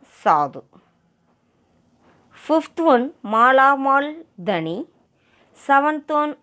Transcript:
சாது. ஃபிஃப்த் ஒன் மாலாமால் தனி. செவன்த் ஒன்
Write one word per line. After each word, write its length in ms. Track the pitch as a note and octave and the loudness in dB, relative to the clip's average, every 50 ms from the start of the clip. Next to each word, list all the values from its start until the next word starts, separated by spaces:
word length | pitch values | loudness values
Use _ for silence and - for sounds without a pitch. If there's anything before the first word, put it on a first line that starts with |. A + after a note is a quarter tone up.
| _ _ _ - - | _ _ _ -6 -2
சாது. 380 | - E3 D3+ D3 C3+ - C#3 - _ _ _ _ _ _ _ _ _ _ _ _ _ _ _ _ _ _ _ _ _ _ _ _ _ _ _ _ _ _ _ _ _ _ - - - | 0 0 0 0 -4 -6 -12 -20 _ _ _ _ _ _ _ _ _ _ _ _ _ _ _ _ _ _ _ _ _ _ _ _ _ _ _ _ _ _ _ _ _ _ -14 -6 -2
ஃபிஃப்த் 360 | D4+ D#4+ D4+ - - - E4 | -2 -2 -2 -4 -6 -2 0
ஒன் 300 | E4 C4 A#3 B3 D4 - _ - G3+ | 2 2 2 0 -2 -10 _ -10 -4
மாலாமால் 800 | A3 A3 A#3+ B3+ C4 C4+ C4+ C4+ C#4 C4+ C4+ C4+ C4+ C#4 C#4+ D4+ D#4 E4 D#4+ _ _ - F3 | 0 2 4 4 4 4 4 4 2 2 0 0 0 0 0 -4 -8 -14 -18 _ _ -12 -6
தனி. 440 | G#3 G3 E3 D#3+ D#3+ E3+ G#3+ E4+ - _ _ _ _ _ _ _ _ _ _ _ _ _ - - | -4 -4 -4 -4 -6 -8 -10 -12 -14 _ _ _ _ _ _ _ _ _ _ _ _ _ -10 -2
செவன்த் 420 | - C#4 C#4 C#4+ D4+ D#4 D4+ D4 - | 2 2 2 2 0 -2 -4 -6 -4
ஒன் 300 | D4+ D4 G3 - D4 - | -4 -2 -2 -4 -6 -12